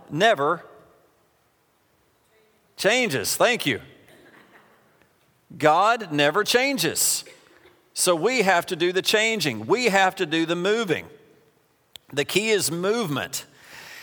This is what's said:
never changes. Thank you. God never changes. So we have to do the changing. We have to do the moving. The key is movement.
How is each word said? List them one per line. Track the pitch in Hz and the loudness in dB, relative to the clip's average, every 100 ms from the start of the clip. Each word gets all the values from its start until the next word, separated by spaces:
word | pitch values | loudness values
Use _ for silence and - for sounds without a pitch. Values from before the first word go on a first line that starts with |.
| - | -10
never | 147 220 180 143 165 - - - _ _ _ _ _ _ _ _ _ _ _ _ _ _ _ _ _ _ - | 0 2 2 0 -2 -6 -20 -20 _ _ _ _ _ _ _ _ _ _ _ _ _ _ _ _ _ _ -4
changes. | 185 247 233 135 92 | 0 2 0 -2 -4
Thank | - 196 240 - | 0 2 2 -2
you. | 98 - - - - - - - - _ _ _ _ _ _ _ _ _ - | -4 -8 -20 -20 -20 -20 -20 -20 -20 _ _ _ _ _ _ _ _ _ 0
God | 147 160 208 240 196 | 4 4 4 0 -2
never | 147 147 170 | 0 2 2
changes. | 208 240 269 262 160 - - - - - _ - - _ _ | 2 2 2 0 -2 0 -2 -2 -8 -20 _ -20 -20 _ _
So | - - | -4 0
we | 170 190 254 | 2 2 2
have | 196 175 165 | 2 2 0
to | 175 | -2
do | 175 | 0
the | 185 | 0
changing. | - 214 226 220 156 110 113 | 0 2 2 0 -2 -4 0
We | 214 240 | 0 2
have | 196 190 185 | 4 2 0
to | |
do | 175 160 160 | -2 -2 -2
the | |
moving. | 170 180 220 214 123 85 - _ _ _ _ _ _ _ - - | -2 0 -2 -2 -4 -6 -18 _ _ _ _ _ _ _ -20 -8
The | 135 | -6
key | 139 185 220 | -2 -2 0
is | 208 151 | 0 0
movement. | 170 185 233 196 135 90 - - _ - - - - | -2 -2 -2 -2 -4 -6 -10 -14 _ -20 -20 -20 -20